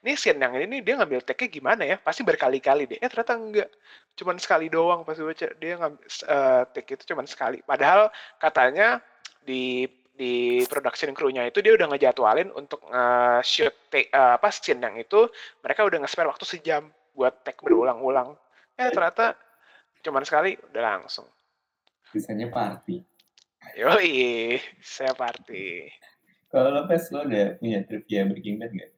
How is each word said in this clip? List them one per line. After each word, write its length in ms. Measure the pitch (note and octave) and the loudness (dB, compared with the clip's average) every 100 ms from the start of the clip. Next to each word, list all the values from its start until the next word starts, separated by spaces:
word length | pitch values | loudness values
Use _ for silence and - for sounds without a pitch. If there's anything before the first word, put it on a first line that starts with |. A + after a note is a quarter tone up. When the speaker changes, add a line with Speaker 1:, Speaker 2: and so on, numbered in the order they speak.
Speaker 1:
"Ini 120 | A3 | -4
scene 220 | C#4+ - D3+ | -2 0 2
yang 140 | C3 | 0
ini 100 | B2+ F3+ | -2 -4
nih 100 | C4+ | -4
dia 120 | G#3+ C4+ | -4 -2
ngambil 240 | F3+ B2+ | 0 -2
take-nya 260 | - - B3+ | -4 -6 -6
gimana 320 | D3+ C3 A3+ D3 | -6 -2 0 0
ya? 100 | F#3+ | -2
Pasti 220 | - D#3+ | -4 -4
berkali-kali 640 | A3 D#3 C#3 C3+ C3+ C#3+ C#3 | 0 2 2 0 2 0 0
deh." 120 | - | -6
Eh, 100 | B3 | -6
ternyata 260 | A3+ A#3 | -4 -4
enggak. 340 | A#3 A3 G#3 F#3+ _ _ - _ | -4 -2 -4 -4 _ _ -20 _
Cuman 220 | - F#3 F3 | -10 -6 -6
sekali 320 | - E3+ D#3+ | 0 0 2
doang 320 | D#3+ E3+ E3+ | 2 2 2
pas 100 | D#3+ | -2
gua 140 | D#3+ D#3 | -8 -8
baca, 160 | D#3+ D#3 | -6 -8
dia 200 | - D#3+ F3 | -8 -10 -6
ngam-, 240 | D#3+ D3 | -6 -8
s-, 220 | - - | -16 -14
eee, 380 | - C#3+ C3+ B2+ B2+ | -2 2 4 4 2
take 200 | - - | -6 -10
itu 100 | C3+ - | -14 -8
cuman 180 | D#3+ B2 | -8 -8
sekali. 340 | - B2+ C3 | -6 -6 -6
Padahal 460 | - C#3 C#3 F#3 G#3+ - - _ | -6 0 4 6 4 0 -20 _
katanya 640 | D#3 D3+ B2+ D3+ G#3+ A#3+ _ _ - _ | -2 4 2 4 2 2 _ _ -20 _
di, 460 | - C3 B2+ B2+ B2+ _ _ | -8 -6 -4 -2 -4 _ _
di 500 | _ B2+ B2 A#2+ B2 B2 | _ -2 0 2 2 0
production 460 | C#3+ C3 - D3 | -2 -4 -4 -6
crew-nya 320 | C3+ D3 C3 A#2+ | -2 -2 0 -2
itu 140 | G3+ | 2
dia 120 | G#3 | 6
udah 140 | A3 E3 | 6 6
ngejadwalin 600 | C#3 C3+ B2 A2 B2 F#3 | 4 2 4 4 4 0
untuk 300 | - C#3+ C#3+ D2 | -6 -12 -14 -6
nge-shoot 880 | B2 B2 B2 B2 A#2+ B2+ - D3+ - _ | 0 2 4 4 4 2 0 0 -2 _
take, 220 | C#3+ C3 | -2 2
eee, 240 | C#3 B2+ | 4 6
apa, 140 | A#2+ G#3 | 6 2
scene 300 | - - B2+ | -2 -4 -2
yang 160 | A#2+ G#2+ | -2 -8
itu, 320 | A#2 G3+ A#3 - - _ | 0 4 4 0 -20 _
mereka 240 | B2+ D3 | -6 0
udah 140 | G#3 E3+ | 2 0
nge-spare 300 | C#3 - D#3+ | -4 -2 -2
waktu 160 | - - | -2 -8
sejam 420 | F3+ D#3+ D3+ D3+ _ _ | -10 -2 -4 -4 _ _
buat 260 | - B2+ - | -2 -2 -2
take 180 | - - | -14 -10
berulang-ulang. 720 | D3 - B2+ A#2 C3 C3+ B2 D3 _ _ _ - | 2 4 4 0 0 -2 -2 -10 _ _ _ -4
Eh, 120 | B3+ | -2
ternyata 480 | - C3 - A#3 - _ _ _ _ _ _ | 0 -2 0 -2 -2 _ _ _ _ _ _
cuman 240 | - C3+ | -6 -4
sekali, 320 | C#3+ D3+ F3+ - - | 0 0 0 -2 -10
udah 140 | G#2+ | -4
langsung. 460 | A#2 G2 - - - _ _ _ _ _ _ _ _ | -2 -4 -8 -16 -16 _ _ _ _ _ _ _ _
Speaker 2:
Sisanya 400 | G#2+ - G#2+ A#2+ | -10 -8 -8 -6
party. 560 | A#2+ G#2+ - - F3 - _ _ _ _ _ - - | -6 -6 -8 -10 -10 -12 _ _ _ _ _ -20 -2
Speaker 1:
Yoi, 800 | B2 F#3 F3+ C3+ B2 A#2 A#2 B2+ - _ | 2 4 4 2 0 0 -2 -4 -6 _
saya 320 | - - C3+ | -20 -6 -6
party. 720 | B2+ A#2+ - - G#2 F#2+ F2 D2 - - _ _ _ _ | -4 -6 -8 -14 -12 -10 -12 -14 -20 -20 _ _ _ _
Speaker 2:
Kalau 240 | C3+ C3 | 0 2
lo, 160 | C#3+ D3 | 0 0
Pes, 240 | E3 - | -2 -2
lo 80 | C#3 | -8
ada 320 | D3 G#2+ G2+ | -4 0 0
punya 300 | - A#2 G2+ | -2 -4 -4
trivia 400 | G2 G#2+ - G#2 | -6 -12 -6 -2
Breaking 320 | G2 - G#2+ G#2 | -2 -2 -8 -8
Bad 160 | A2+ | -8
nggak? 180 | A2 - | -12 -14